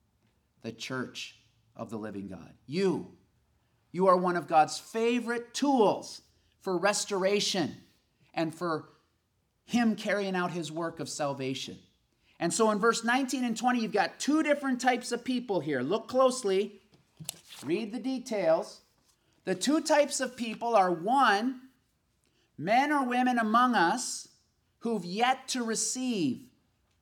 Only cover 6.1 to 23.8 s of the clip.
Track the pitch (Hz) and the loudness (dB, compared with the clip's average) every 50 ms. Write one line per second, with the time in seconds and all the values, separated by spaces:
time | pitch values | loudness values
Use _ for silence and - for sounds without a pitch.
6.1 | - - - _ _ _ _ _ _ _ - 196 185 175 175 202 208 196 - - | -16 -18 -20 _ _ _ _ _ _ _ -6 -4 -2 2 2 2 2 0 -2 -4
7.1 | 202 190 185 190 208 208 - - - 196 156 120 - - - _ _ _ _ _ | -2 0 2 2 2 2 0 0 0 -2 -2 -2 -4 -10 -18 _ _ _ _ _
8.1 | _ _ _ _ - 165 165 160 151 - 180 175 160 151 151 - _ _ _ _ | _ _ _ _ -6 -4 -4 -4 -4 -6 -4 -4 -4 -4 -6 -10 _ _ _ _
9.1 | _ _ _ _ _ _ _ _ _ _ _ - - 240 240 226 214 - - 208 | _ _ _ _ _ _ _ _ _ _ _ -2 0 2 2 2 0 0 -2 -2
10.1 | 185 208 202 196 190 180 180 175 156 175 160 147 156 160 170 165 165 - 147 127 | -2 -2 -2 -2 -2 -2 -2 -2 -4 -6 -6 -6 -6 -6 -6 -6 -6 -8 -10 -8
11.1 | - - 151 139 - 127 131 131 135 131 - - - - - _ _ _ _ _ | -6 -4 -4 -4 -4 -4 -4 -6 -6 -6 -8 -10 -12 -14 -18 _ _ _ _ _
12.1 | _ _ _ _ _ - - 170 - - 226 220 214 202 220 233 226 190 208 226 | _ _ _ _ _ -6 -4 -2 0 2 2 2 2 4 2 2 2 2 0 0
13.1 | 240 269 277 254 294 262 247 240 220 226 220 247 247 247 226 202 170 202 170 165 | 0 0 0 -2 -2 -2 -2 -2 -2 -2 0 0 0 0 0 0 0 0 0 0
14.1 | - - - - 294 311 320 302 285 285 277 269 262 240 - 262 240 240 - - | -2 -4 -2 0 2 2 2 2 2 0 0 -2 -2 0 2 2 2 0 0 -4
15.1 | 240 233 - - 254 240 240 - 202 175 139 156 147 127 123 139 190 226 - - | -6 -4 -4 -4 -4 -4 -2 -2 -2 -2 0 0 -2 0 0 0 -2 -2 -4 -2
16.1 | 240 254 262 254 247 - - 196 190 190 214 202 - - _ _ _ _ _ _ | 2 4 4 4 4 0 -2 0 0 0 0 -2 -6 -14 _ _ _ _ _ _
17.1 | _ - 165 - - - - - - - - 127 165 208 226 208 202 247 196 262 | _ -16 -14 -14 -14 -14 -18 -20 -20 -12 -6 -4 -4 -4 -4 -6 -8 -8 -6 -6
18.1 | 262 254 - - 226 202 185 160 160 170 214 - - - _ _ _ _ _ _ | -6 -6 -6 -6 -4 0 2 2 2 2 0 -4 -12 -20 _ _ _ _ _ _
19.1 | _ _ _ _ _ _ _ - 190 185 - 254 294 320 - - 311 294 294 285 | _ _ _ _ _ _ _ -6 -4 -2 0 2 2 2 2 2 2 2 2 2
20.1 | - - 262 247 - - 240 - - - 233 233 233 208 185 180 175 160 165 208 | 0 -4 -6 -6 -6 -6 -8 -8 -6 -6 -2 2 4 4 4 4 2 0 0 0
21.1 | 254 277 262 226 202 196 220 262 262 - - - _ _ _ _ _ _ _ _ | 2 4 4 4 4 2 0 -2 -4 -6 -10 -20 _ _ _ _ _ _ _ _
22.1 | _ _ _ _ _ _ _ _ _ - 139 180 220 254 277 294 302 285 269 247 | _ _ _ _ _ _ _ _ _ -8 -2 2 2 2 2 2 2 0 0 0
23.1 | 240 247 254 254 247 240 220 214 220 233 247 254 240 208 | 0 0 2 2 2 2 2 2 4 4 4 4 4 4